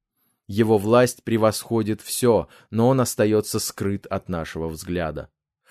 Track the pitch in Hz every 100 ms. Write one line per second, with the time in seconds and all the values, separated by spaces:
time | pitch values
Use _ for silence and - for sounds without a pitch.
0 | _ _ _ _ - 101 110 110 104 120
1 | 123 - - 113 107 104 - 113 107 110
2 | - - 123 107 80 - _ 110 120 135
3 | 120 - 107 107 107 110 - - 98 98
4 | - 95 - 87 80 80 82 80 - 87
5 | 80 76 - _ _ _ _